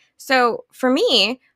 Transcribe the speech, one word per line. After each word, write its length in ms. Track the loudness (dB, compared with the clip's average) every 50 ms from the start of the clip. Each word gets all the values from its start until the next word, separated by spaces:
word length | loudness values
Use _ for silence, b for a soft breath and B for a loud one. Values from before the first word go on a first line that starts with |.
| _ _ _ -14
So 480 | -6 -2 0 0 2 0 -2 -6 -10 _ _
for 160 | -4 -2 0
me, 500 | 0 0 0 2 2 2 0 0 -4 -8 _ _ _